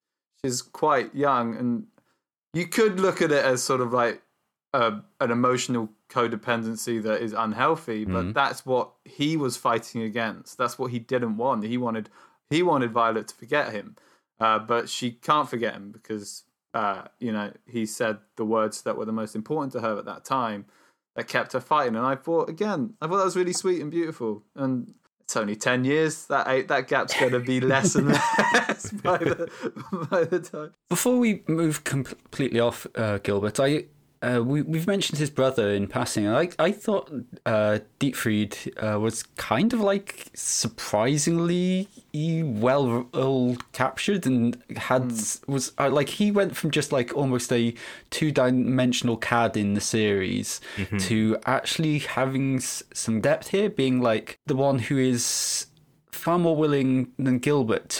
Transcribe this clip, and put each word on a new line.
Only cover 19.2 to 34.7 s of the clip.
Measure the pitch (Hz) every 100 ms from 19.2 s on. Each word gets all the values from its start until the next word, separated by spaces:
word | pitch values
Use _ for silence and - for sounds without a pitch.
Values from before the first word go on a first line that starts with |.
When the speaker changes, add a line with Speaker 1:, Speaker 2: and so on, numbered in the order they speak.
| 107 110
Speaker 1:
important | 107 156 139
to | 123
her | 113 104
at |
that | - -
time | - 135 117 104 101 _ _ _ _ -
that | 113
kept | 127 110
her | 127
fighting. | - 151 127 110
And | 127
I | 131
thought, | - 165 151
again, | 160 208 180 117 -
I | 156
thought | 196
that |
was | 190 180
really | 180
sweet | 180 190 180
and | 147
beautiful. | 170 165 - 113 104 - -
And | 135 127 104 - _ _
it's | - 120
only | 104 107
ten | 127 127
years. | 127 151 160 156 -
That | 139 -
eight, | 131 -
that | 143 131
gap's | 135 107 -
gonna | 131 123
be | 120 127
less | 127 135 196
and | 147 139
<laughs> | - 932 - 202
less | 247 - 214 -
by | 208 180 175
the, | 156 - 165 - - - - 175 160
by | 190
the | 165 180
time. | 170 151 151 - -
Speaker 2:
Before | 175 247 247
we | 233 196 -
move | 160 165 151
com-, | - 139
completely | 127 - _ - 135 117
off, | 117 - - -
uh, | 110 101
Gilbert, | - 101 104 120
I, | 139 151 - _ _ _
uh, | 123 123
we, | 120 147
we've | 147